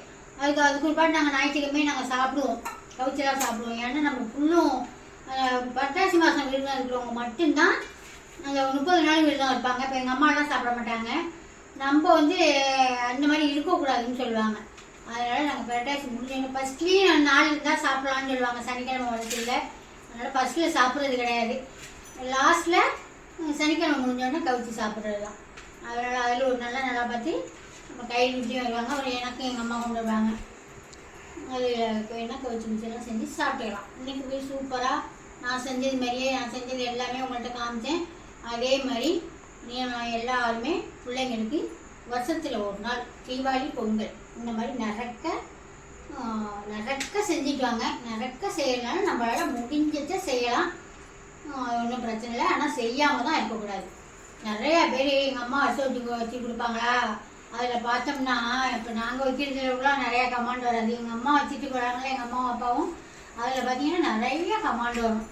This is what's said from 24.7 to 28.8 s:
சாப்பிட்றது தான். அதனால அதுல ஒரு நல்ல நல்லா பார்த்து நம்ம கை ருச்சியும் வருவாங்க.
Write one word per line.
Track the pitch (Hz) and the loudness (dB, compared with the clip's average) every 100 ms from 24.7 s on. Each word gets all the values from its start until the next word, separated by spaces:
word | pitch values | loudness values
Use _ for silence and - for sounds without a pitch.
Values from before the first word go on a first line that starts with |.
| 220 | -4
சாப்பிட்றது | 214 208 214 202 | -4 -4 -4 -4
தான். | 208 - - - - - 233 | -6 -10 -16 -18 -18 -14 -8
அதனால | 240 247 247 | -4 -2 0
அதுல | 247 247 | 2 2
ஒரு | 269 240 | 2 2
நல்ல | 240 240 | -2 -4
நல்லா | 262 247 | -2 -2
பார்த்து | 233 233 302 494 - - - - - | -2 -2 -2 -2 -4 -12 -18 -18 -16
நம்ம | 247 233 | -12 -2
கை | 240 254 | 2 2
ருச்சியும் | 254 220 254 | 2 -2 -2
வருவாங்க. | 240 233 | -2 -2